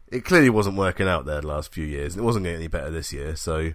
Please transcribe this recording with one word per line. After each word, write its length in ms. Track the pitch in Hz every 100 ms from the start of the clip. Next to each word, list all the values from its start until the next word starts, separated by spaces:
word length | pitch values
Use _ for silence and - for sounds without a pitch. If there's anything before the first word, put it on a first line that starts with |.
| -
It 140 | 123 -
clearly 240 | 180 131
wasn't 260 | 107 98 98
working 320 | 92 - 95
out 180 | 85 67
there 140 | 73
the 80 | 76
last 240 | 76 73
few 140 | - 76
years, 300 | 71 73 87
and 80 |
it 20 | 117
wasn't 180 | 113 90
getting 120 | 82
any 80 | 82
better 220 | 85 71
this 240 | 80 -
year, 220 | 71 71 78
so 380 | - 80 80